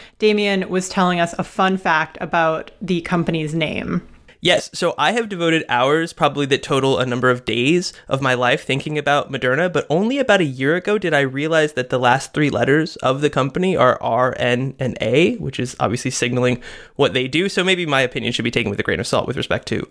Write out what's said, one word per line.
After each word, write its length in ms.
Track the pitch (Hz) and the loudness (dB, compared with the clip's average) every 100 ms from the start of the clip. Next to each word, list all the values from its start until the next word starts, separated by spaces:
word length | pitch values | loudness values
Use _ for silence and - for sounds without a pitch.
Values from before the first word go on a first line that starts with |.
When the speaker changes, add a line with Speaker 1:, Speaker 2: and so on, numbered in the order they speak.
| - _ | -20 _
Speaker 1:
Damien 520 | 214 208 208 196 190 | 2 2 2 0 0
was 180 | 185 185 | -4 -2
telling 320 | - 180 175 | 2 2 2
us 140 | 170 - | 0 -2
a 60 | |
fun 320 | 185 - 190 190 | -6 0 0 2
fact 400 | 185 160 160 - | 2 0 0 -6
about 480 | 170 170 160 160 - - | -2 0 2 0 -6 -12
the 220 | 175 175 | -4 -4
company's 520 | 160 180 165 165 156 | 0 -2 0 -2 -4
name. 540 | 165 156 - - 180 - - - _ | -2 -2 -4 -4 -6 -6 -14 -20 _
Speaker 2:
Yes, 280 | 160 160 - | 0 0 0
so 200 | - 175 - | -4 -4 0
I 140 | 151 | 0
have 180 | 226 226 | 0 -4
devoted 340 | 190 170 160 - | -2 0 0 0
hours, 420 | 120 131 156 165 | 0 2 2 0
probably 320 | - 147 139 139 | 0 0 0 0
that 160 | 131 | 0
total 360 | - 139 135 127 | 0 0 2 2
a 80 | 127 | 0
number 240 | 123 127 | 2 2
of 160 | 123 123 | 2 0
days 480 | 113 127 175 180 - - | 0 2 2 0 -8 -6
of 120 | 135 | -2
my 140 | 135 | 0
life, 280 | 123 123 143 | 2 2 0
thinking 360 | - 135 151 151 | 0 -4 -2 -4
about 340 | 147 143 - | 0 0 0
Moderna, 400 | 135 127 131 180 | -2 0 0 0
but 140 | 175 - | -2 0
only 300 | 156 214 277 | 0 0 0
about 240 | 254 202 | 2 2
a 20 | |
year 320 | 160 131 135 175 | 2 0 0 0
ago 220 | 180 208 | 0 -2
did 160 | 185 | 0
I 60 | 151 | 2
realize 520 | 139 131 151 160 151 | 0 -2 0 2 2
that 160 | 139 127 | 0 -2
the 100 | 127 | 2
last 360 | 123 131 - | 2 2 0
three 160 | - 151 | 0 0
letters 460 | - 127 147 151 - | 2 2 2 2 -2
of 260 | 127 135 | -2 0
the 80 | 147 | 0
company 440 | 139 135 - 185 | 0 0 0 0
are 220 | 180 127 - | 4 4 2
R, 320 | 123 117 127 - | 0 0 0 0
N, 380 | 123 123 135 - | 0 0 -2 -4
and 200 | 131 - | -4 -4
A, 360 | 110 123 - 240 | 0 2 2 0
which 220 | 147 - | -6 -6
is 160 | 123 - | -6 -4
obviously 300 | 123 117 131 | -2 -2 -4
signaling 520 | - 123 123 123 123 - - - - | -2 -2 0 0 0 -6 -18 -14 0
what 180 | 120 | 0
they 120 | 127 131 | 2 0
do, 220 | 147 196 | 0 0
so 160 | 190 | 0
maybe 220 | 180 185 170 | 0 0 0
my 160 | 135 | 0
opinion 320 | 127 139 113 | 0 -2 -4
should 100 | 120 | -2
be 60 | 120 | -2
taken 180 | 120 110 | 0 -2
with 100 | 98 | -2
a 40 | |
grain 180 | - 82 | -2 -2
of 60 | - | 0
salt 200 | 120 - | -2 -2
with 120 | 123 | -4
respect 280 | - 110 - | -4 -4 -4
to 200 | 110 - | -6 -2